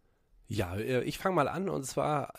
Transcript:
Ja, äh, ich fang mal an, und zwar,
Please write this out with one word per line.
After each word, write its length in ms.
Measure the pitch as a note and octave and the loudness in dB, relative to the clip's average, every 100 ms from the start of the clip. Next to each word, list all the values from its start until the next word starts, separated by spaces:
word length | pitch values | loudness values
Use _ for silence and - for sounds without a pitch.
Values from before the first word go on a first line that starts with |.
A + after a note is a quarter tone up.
| _ _ _ - - | _ _ _ -20 -6
Ja, 260 | G#2+ F2+ F#2+ | -4 -2 -2
äh, 280 | A#2 B2+ | 0 0
ich 140 | - - | 0 0
fang 160 | G3 | 2
mal 140 | F3 C3+ | 4 2
an, 220 | E3+ F#3+ | 0 -2
und 160 | D3 C3+ | -2 -2
zwar, 480 | - C#3+ D3 B2+ | 0 2 0 -2